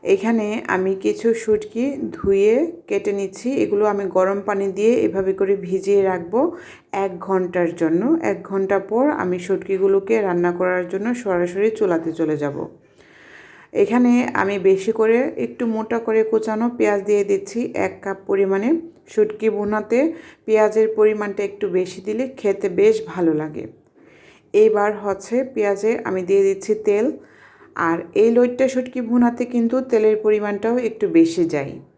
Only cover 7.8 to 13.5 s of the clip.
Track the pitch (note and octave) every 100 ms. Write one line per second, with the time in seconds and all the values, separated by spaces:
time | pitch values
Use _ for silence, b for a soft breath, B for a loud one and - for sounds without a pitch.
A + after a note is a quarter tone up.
7.8 | E3 E3 A#3 E4 A3 F#3 - G3 F#3+ G3
8.8 | G3 A3 C#4+ - F#3 F3+ F3+ F#3 - F#3+
9.8 | G3 G3 G3 A3+ G3+ F3 F3 F3 F#3 F3+
10.8 | F3+ G3 G#3+ B3 G#3 F3 F3 F3+ G#3+ A3
11.8 | G3+ E3 E3 D#3+ D#3 D3+ D3 C#3 - -
12.8 | B B B B B B B